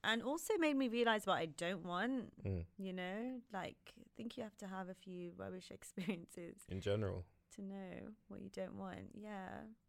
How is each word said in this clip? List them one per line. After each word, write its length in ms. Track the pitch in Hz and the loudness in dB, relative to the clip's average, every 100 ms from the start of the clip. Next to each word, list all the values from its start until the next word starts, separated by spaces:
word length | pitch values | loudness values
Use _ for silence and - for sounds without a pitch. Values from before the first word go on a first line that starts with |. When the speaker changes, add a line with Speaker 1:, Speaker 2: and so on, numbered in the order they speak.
Speaker 1:
and 180 | 208 226 | 4 4
also 340 | 220 320 - 427 | 2 0 4 6
made 180 | 320 269 | 8 8
me 100 | 262 | 4
realize 400 | 233 233 214 196 | 6 6 6 6
what 120 | 160 | 4
I 80 | 160 | 4
don't 360 | 147 170 190 | 0 0 0
want, 560 | 175 175 226 269 - - | 0 2 2 2 -2 -4
Speaker 2:
Mm. 220 | - 92 82 - | 0 0 -2 -4
Speaker 1:
you 160 | 190 | -4
know? 480 | 185 180 202 247 254 240 | -2 -2 -2 -2 -4 -6
Like, 400 | 196 175 - - - | -4 -4 -8 -18 -18
I 60 | - - | -18 -8
think 200 | 226 - | -6 -4
you 80 | |
have 120 | 214 - | -8 -8
to 100 | 196 | -6
have 200 | 190 180 | -6 -6
a 60 | |
few 380 | 185 - 180 175 180 | -8 -8 -6 -6 -6
rubbish 340 | 190 185 - | -6 -6 -10
<laughs> 80 | 190 | -12
experiences 880 | - - 175 175 170 - 170 - - | -8 -4 -2 -2 -4 -10 -10 -10 -6
Speaker 2:
In 120 | 92 | 0
general. 460 | 101 104 101 92 90 _ _ - | 4 4 4 0 -4 _ _ -10
Speaker 1:
to 60 | |
know 520 | 196 196 185 180 202 214 _ | -8 -6 -6 -8 -10 -12 _
what 140 | 202 | -10
you 60 | 196 | -8
don't 260 | 196 185 202 | -4 -4 -4
want. 340 | 196 - - | -6 -6 -10
Yeah. 480 | - 214 202 185 - 220 220 | -12 -8 -8 -8 -8 -10 -16